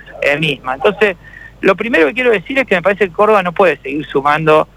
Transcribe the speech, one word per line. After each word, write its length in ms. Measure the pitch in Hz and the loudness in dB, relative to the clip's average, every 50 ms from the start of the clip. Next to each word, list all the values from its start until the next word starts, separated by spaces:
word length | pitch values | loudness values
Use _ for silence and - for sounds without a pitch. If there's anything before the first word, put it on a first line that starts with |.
| - - - - - | -20 -20 -10 -4 -2
eh, 160 | 139 143 151 | -2 0 0
misma. 380 | 160 156 143 - - 127 131 | -2 -4 -4 -6 -8 -8 -6
Entonces, 420 | - - 214 202 - 214 202 180 - - - - - - - - - | -2 0 0 0 2 0 0 0 -4 -10 -20 -20 -20 -20 -20 -12 -2
lo 160 | - - 196 | 0 0 0
primero 300 | 180 208 233 247 320 320 | 0 -2 -2 0 2 2
que 80 | 277 233 | 2 0
quiero 160 | 226 254 247 | 0 0 0
decir 280 | 226 190 165 - 269 269 | 0 0 -2 -4 -4 -4
es 60 | 262 | -2
que 120 | - 196 | 0 -2
me 40 | 180 | 0
parece 280 | 160 190 202 - 214 185 | 0 0 0 0 -2 -2
que 40 | 165 | 0
Córdoba 300 | - 208 208 220 202 185 | 0 2 2 2 2 0
no 100 | 180 165 | 0 0
puede 240 | - 202 170 143 - - | 2 2 2 2 0 -4
seguir 240 | 135 139 156 147 | -8 -8 -8 -6
sumando, 600 | - - 139 135 147 147 156 160 156 156 156 156 - - | -4 -4 -2 0 0 0 0 2 2 2 2 2 0 -6